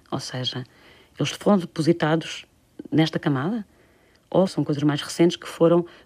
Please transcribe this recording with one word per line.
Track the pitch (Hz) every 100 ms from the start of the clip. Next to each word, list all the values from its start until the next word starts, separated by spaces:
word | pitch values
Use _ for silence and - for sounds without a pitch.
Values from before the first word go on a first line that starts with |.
| -
ou | -
seja, | - 127 127 123 127 _ - - _ -
eles | 151
foram | - - 202
depositados | 170 - 156 170 156 160 - - - _ _ - -
nesta | 139 156 -
camada | 156 135 156 233 196 _ _ _ _ _ _
ou | - 185
são | -
coisas | 147 143
mais | 147 143
recentes | - - 170 -
que | -
foram | - 165 175 170 -